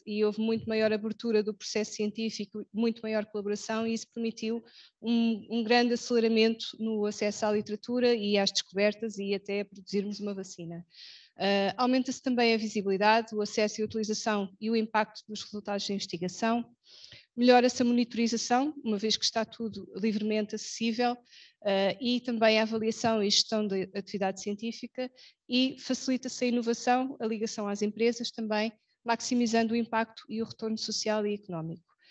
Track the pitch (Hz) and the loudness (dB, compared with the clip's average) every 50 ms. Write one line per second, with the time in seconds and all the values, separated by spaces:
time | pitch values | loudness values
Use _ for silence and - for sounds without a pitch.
0 | - - 208 208 214 208 202 220 220 220 226 226 - 220 220 220 220 214 214 214 | -10 -6 -2 0 2 2 2 0 0 0 0 -2 -2 -2 0 2 2 2 2 0
1 | 208 220 208 - - 233 220 214 208 208 208 202 - - - 214 214 - - - | -2 -4 -6 -4 -2 2 2 2 2 0 -4 -6 -10 -6 -4 -2 -4 -4 -4 -4
2 | 214 208 208 - 226 220 214 - 208 - - 214 - - - 208 233 233 226 226 | -4 -4 -2 -4 -4 -4 -4 -6 -8 -8 -8 -10 -12 -8 -4 0 0 0 0 -2
3 | - 220 220 214 208 208 - 208 196 202 208 208 - - 226 220 226 226 226 220 | -4 -2 -2 -2 -2 -4 -6 -6 -4 -4 -4 -4 -4 -4 -4 -2 -2 -2 -2 -4
4 | - - _ 233 233 226 226 - - 220 226 233 226 - - - - - _ _ | -6 -8 _ -6 -4 -4 -4 -4 -4 -4 -4 -4 -6 -10 -18 -20 -20 -20 _ _
5 | - 226 240 233 226 226 226 202 - - 220 233 226 208 240 240 240 240 233 240 | -2 0 2 4 4 4 2 0 -4 -4 -4 -2 0 4 4 4 4 4 2 0
6 | - - 247 233 220 226 226 220 220 226 226 226 - - - - 220 220 220 214 | 0 0 2 4 4 4 6 6 6 4 4 0 -4 -10 -8 -6 -4 -2 -2 0
7 | 208 208 208 - 214 208 202 - - 214 214 214 208 - 208 214 - - 240 247 | -2 -2 -2 -2 -2 -2 -2 0 0 0 2 0 0 -2 -6 -8 -6 -4 0 2
8 | 247 240 240 226 202 202 208 202 196 196 196 - - - - 190 202 208 208 208 | 4 4 4 2 2 2 2 4 2 2 0 -2 -4 -4 0 2 2 2 2 0
9 | 220 226 202 202 202 196 202 196 196 - 196 202 202 202 - 196 190 - - 202 | -4 -6 -6 -4 -4 -2 -2 -2 -2 -4 -4 -4 -4 -6 -10 -16 -10 -4 -2 -2
10 | 190 208 208 190 208 202 202 190 185 185 - - 170 165 170 170 170 - _ - | -2 -2 -4 -6 -6 -6 -6 -8 -8 -10 -12 -12 -12 -10 -10 -12 -14 -16 _ -20
11 | - - - - - - _ - - 196 202 196 196 196 - - 254 247 254 262 | -20 -20 -20 -20 -20 -20 _ -2 0 2 4 4 2 2 0 0 2 2 2 2
12 | 254 - 254 - - 269 247 233 240 233 226 220 220 214 - 214 190 196 196 185 | 2 0 -4 -4 -2 -2 2 4 4 4 4 2 0 -2 -2 -2 0 0 2 4
13 | 208 214 220 233 226 226 220 214 208 208 - - 214 214 214 - 214 214 - 226 | 6 6 6 6 4 0 -2 -4 -4 -2 0 2 2 2 0 -2 -4 -4 -4 -4
14 | 214 202 214 214 - 226 214 202 196 190 190 - 214 220 226 226 220 220 214 214 | -2 -2 -2 -2 -2 0 0 0 -2 -4 -6 -6 -4 0 0 0 0 0 0 0
15 | 214 214 - - - - 214 208 - - - 208 202 - 202 202 - - 202 196 | 0 0 -4 -12 -16 -12 -12 -12 -12 -10 -12 -10 -6 -6 -4 -4 -4 -4 -4 -4
16 | - - - 165 180 180 180 - 233 226 233 240 233 - - _ _ _ - - | -4 -6 -6 -6 -6 -6 -4 -2 0 0 0 0 -2 -6 -12 _ _ _ -20 -20
17 | - - - - - _ _ 233 240 247 247 247 240 247 - - 254 240 240 240 | -20 -20 -20 -20 -20 _ _ 4 6 8 8 8 8 6 2 2 2 2 4 2
18 | 247 240 - 214 233 226 233 220 - - 240 247 269 302 302 285 - 226 214 202 | 2 0 0 0 0 0 0 -2 0 0 2 2 2 0 -4 -4 -4 -2 -2 0
19 | 214 220 208 - - - - 226 220 220 - - 233 220 202 196 185 - - - | 0 0 0 0 0 -2 -2 -2 -4 -4 -6 -8 -8 -8 -8 -10 -12 -12 -6 -2
20 | 196 226 202 214 214 214 214 214 214 208 - 214 - - - - 226 233 220 233 | 0 0 0 0 0 0 0 0 -2 -2 -6 -8 -10 -10 -6 -2 -2 -2 0 2
21 | 247 240 247 240 - _ - - - - _ _ - 202 196 190 196 196 - - | 0 0 0 -2 -8 _ -20 -20 -20 -20 _ _ -2 0 2 2 2 2 0 0
22 | 269 240 247 247 247 254 240 220 226 220 220 214 220 214 226 226 214 220 226 - | 0 0 0 0 0 -2 0 4 4 6 6 6 4 2 0 -2 -2 -2 -2 0
23 | - 233 226 220 202 202 208 - - - 220 214 214 208 190 190 185 190 - 202 | 0 0 2 2 2 4 4 2 2 2 0 0 0 0 -2 -2 -4 -4 -6 -10
24 | 190 - - 196 196 190 190 190 - 208 202 202 226 233 226 - - 240 - - | -8 -6 -4 -2 -2 -2 -2 -4 -6 -6 -6 -6 -6 -8 -8 -8 -12 -12 -10 -8
25 | 254 254 - - - - - _ _ - 247 247 262 262 - - - - 262 - | -10 -10 -10 -16 -20 -20 -20 _ _ -2 2 2 2 2 0 -4 -6 -4 -4 -2
26 | - - 254 247 - 254 - - 254 247 233 240 233 226 233 233 - 247 247 254 | 0 0 -2 -2 -2 -6 -4 -2 0 0 2 2 0 0 -2 0 2 2 2 2
27 | 254 262 - - 240 220 226 208 214 214 - - 208 202 202 202 208 214 208 214 | 2 -2 -4 -4 -4 -4 -2 -2 -4 -4 -4 -6 -4 -4 -2 -2 -2 -2 0 2
28 | 226 233 240 240 240 - - - 226 214 214 208 214 226 220 _ _ _ _ _ | 2 2 2 0 -4 -8 -8 -8 -4 -2 0 0 0 -2 -4 _ _ _ _ _
29 | _ 233 233 226 - - 262 240 240 220 220 226 226 220 226 233 226 220 - 220 | _ -2 -2 -2 -2 -2 0 2 2 2 4 2 2 2 2 0 -2 0 0 -2
30 | 226 226 220 - - - 208 220 226 - - - 226 220 220 220 - - 214 - | -2 -2 -6 -12 -14 -10 -8 -6 -6 -8 -8 -8 -4 -4 -4 -4 -4 -4 -4 -2
31 | - 226 214 214 208 208 208 208 208 - 175 165 160 160 165 175 - _ _ _ | -2 0 0 0 0 0 -2 -4 -6 -8 -8 -6 -6 -6 -8 -10 -14 _ _ _
32 | _ _ | _ _